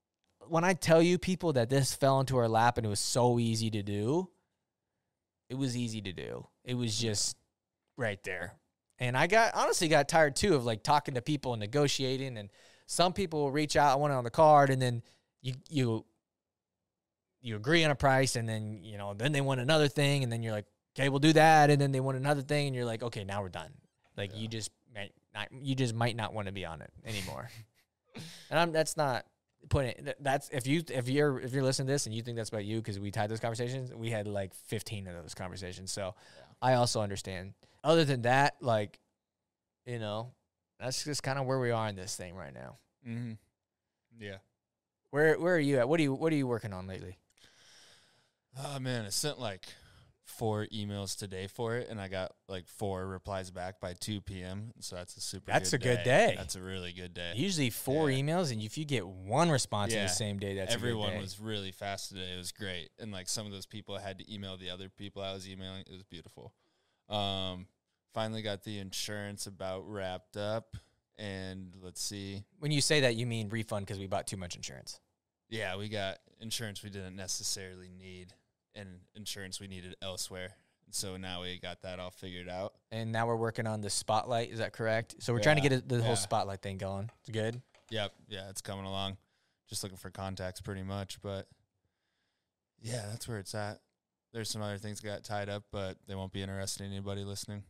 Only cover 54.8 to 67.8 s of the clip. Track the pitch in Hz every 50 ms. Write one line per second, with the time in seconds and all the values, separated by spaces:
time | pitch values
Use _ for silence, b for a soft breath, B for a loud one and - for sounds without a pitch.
54.8 | - - 95 87 90 - - - - - 98 92 - - 117 156 190 180 156 127
55.8 | 113 123 123 107 87 120 135 185 233 208 92 98 95 - - 92 92 92 95 92
56.8 | 90 87 87 92 90 87 85 87 87 85 87 120 175 202 180 151 135 117 - -
57.8 | - 131 139 156 156 139 131 135 139 151 165 185 175 135 117 107 107 107 - 151
58.8 | 160 143 143 110 87 95 92 92 95 98 117 151 175 170 143 123 - - 110 104
59.8 | 101 110 110 104 98 92 - - 110 104 101 98 104 98 98 98 95 90 117 104
60.8 | 120 120 117 107 104 101 90 90 98 95 95 101 107 110 107 101 98 95 92 -
61.8 | 104 101 98 95 - - 98 92 92 92 90 90 87 87 - - 104 95 90 85
62.8 | 76 - _ - 113 107 98 92 92 - - 117 104 104 98 95 - _ - 107
63.8 | - - 101 92 95 95 92 92 - - 107 98 98 95 95 92 92 87 90 95
64.8 | 95 92 _ - 101 101 - 98 98 95 95 98 92 95 95 95 95 92 95 95
65.8 | - - 92 92 95 _ 90 80 - - _ - 62 - _ _ _ _ _ _
66.8 | _ _ _ _ _ - 107 104 101 98 98 95 95 92 92 90 95 _ _ _